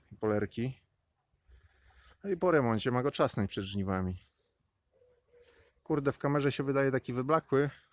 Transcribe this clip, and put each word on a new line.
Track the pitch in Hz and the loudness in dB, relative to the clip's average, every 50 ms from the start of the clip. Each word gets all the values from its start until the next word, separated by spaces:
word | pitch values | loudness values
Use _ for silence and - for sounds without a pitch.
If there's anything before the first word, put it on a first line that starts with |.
| _ _ - - | _ _ -12 -4
Polerki. | - 107 104 104 101 98 - - 117 127 131 - _ _ _ _ _ _ _ _ _ _ _ _ _ _ - - _ _ _ _ _ _ _ - - - - _ - | -2 0 0 0 -2 -4 -4 -6 -6 -6 -6 -10 _ _ _ _ _ _ _ _ _ _ _ _ _ _ -20 -20 _ _ _ _ _ _ _ -20 -20 -20 -20 _ -6
No | 202 | -6
i | 196 | -4
po | 165 185 185 | 0 2 4
remoncie | 170 151 131 117 113 107 - 131 | 4 4 4 4 2 0 0 0
ma | 120 127 127 | 0 0 0
go | 143 | 0
trzasnąć | - - 156 123 - - 101 95 | 0 0 0 0 2 -2 -4 -2
przed | - - 98 | -2 -6 -8
żniwami. | 95 98 101 98 95 95 92 92 92 90 92 - _ _ _ _ _ _ _ _ _ _ _ _ _ _ _ _ _ _ _ _ _ _ - - _ _ _ _ _ _ _ _ | -6 -4 -4 -2 -2 0 0 0 -2 -4 -6 -12 _ _ _ _ _ _ _ _ _ _ _ _ _ _ _ _ _ _ _ _ _ _ -20 -20 _ _ _ _ _ _ _ _
Kurde, | - 160 147 139 139 131 | -2 -2 0 0 -2 -2
w | - | -2
kamerze | - 147 143 147 139 143 127 | -2 0 0 2 2 0 0
się | - 139 | -2 -2
wydaje | 135 139 135 139 135 131 | 0 0 2 2 2 0
taki | 131 - - 123 | 0 -2 -4 -4
wyblakły, | 123 127 135 156 160 - - - 135 143 147 - - - _ | -4 0 0 0 0 0 2 2 2 2 2 -2 -8 -20 _